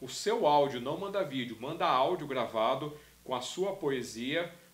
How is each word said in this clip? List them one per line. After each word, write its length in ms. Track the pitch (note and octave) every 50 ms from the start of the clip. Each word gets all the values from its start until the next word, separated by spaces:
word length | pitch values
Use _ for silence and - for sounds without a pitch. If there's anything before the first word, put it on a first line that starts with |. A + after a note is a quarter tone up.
o 80 | C#3 C3
seu 380 | - - - G3+ A3+ A#3+ G3
áudio, 340 | D3+ D3 D3 C#3+ C3+ B2 B2
não 160 | A#2+ C3+ D#3
manda 280 | F3+ G3 G3 G3 G3+ F#3
vídeo, 320 | D3 C3 C3 A#2+ A#2+ A2+ G#2+
manda 240 | A#2+ C#3+ E3 E3 F#3
áudio 420 | E3 C#3+ B2+ C3+ D#3+ F#3 E3 D3 C3+
gravado 680 | C3 B2+ A2+ A2+ A2+ A2 A2 B2 C3 C3+ D3+ D3 - - - - - - -
com 100 | B2 B2+
a 60 | B2
sua 340 | A#2+ - - F3 F#3+ G3 F#3+
poesia 800 | - D#3 C#3+ C3+ B2+ A2+ G2+ G#2 A2+ A#2+ C3 D3+ E3 F3 F3 - - - -